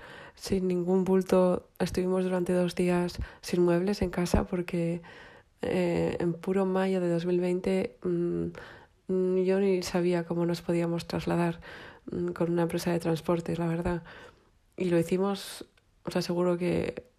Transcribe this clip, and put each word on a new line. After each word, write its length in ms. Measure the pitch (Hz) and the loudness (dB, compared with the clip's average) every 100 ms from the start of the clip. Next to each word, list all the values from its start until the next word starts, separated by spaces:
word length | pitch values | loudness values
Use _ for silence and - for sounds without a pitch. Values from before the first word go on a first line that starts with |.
| - - - - | -10 -18 -20 -14
sin 320 | - 196 185 | -4 0 0
ningún 360 | 180 175 190 | 0 2 2
bulto. 640 | 185 190 185 185 185 180 - - | 4 2 4 4 4 2 -4 -4
Estuvimos 440 | 180 - 185 185 | -2 0 0 0
durante 300 | 185 185 175 | 0 0 0
dos 220 | 180 175 175 | 2 0 0
días 440 | 180 175 175 - - - | 2 2 0 -4 -10 -12
sin 220 | - 175 | -2 2
muebles 380 | 175 175 190 208 | 4 4 2 0
en 80 | 180 | -2
casa 360 | 175 175 - 196 | 0 2 2 2
porque, 560 | 180 175 175 170 170 170 - - - _ _ | -4 -2 -2 -2 -4 -8 -20 -20 -20 _ _
eh, 560 | - 185 175 170 165 - | -4 0 2 2 0 0
en 140 | 175 | -2
puro 320 | 170 - 190 190 | -2 0 0 2
mayo 360 | 185 190 190 | 2 2 2
de 80 | 175 | 2
dos 160 | 170 175 | 0 2
mil 140 | 180 | 2
veinte, 580 | 180 180 196 190 190 - | 2 0 0 0 -2 -4
mm, 440 | 185 175 175 170 170 175 - - - _ - | -2 0 0 -2 -4 -6 -14 -20 -20 _ -2
mm, 340 | 185 185 185 | 0 2 2
yo 160 | 185 190 | 2 2
ni 240 | 196 185 | 2 0
sabía 420 | - 180 175 175 170 | 0 0 2 0 0
cómo 200 | 170 170 | 0 0
nos 160 | 170 | -2
podíamos 460 | - 170 170 170 - | 0 0 0 -2 -4
trasladar, 520 | 175 165 170 170 170 - - - - - | -4 -2 0 0 -2 -10 -18 -18 -20 -8
mm, 180 | 180 175 | -4 -4
con 220 | 175 170 | -2 0
una 120 | 170 | 2
empresa 280 | 170 175 175 | 0 0 0
de 80 | 170 | 0
transporte, 560 | 170 160 - 170 165 165 | 0 -2 0 -2 -2 -2
la 100 | 170 | -2
verdad. 360 | 165 180 175 - - - - _ _ _ - | -2 -2 -4 -6 -18 -20 -20 _ _ _ -4
Y 80 | 185 | 2
lo 140 | 170 | 2
hicimos, 640 | 165 185 196 196 - - - _ _ _ - | 2 2 0 -2 -8 -14 -16 _ _ _ -4
os 100 | 180 | -2
aseguro 420 | 175 175 180 175 | 0 2 2 2
que, 460 | 175 170 - - - | 0 0 -2 -6 -14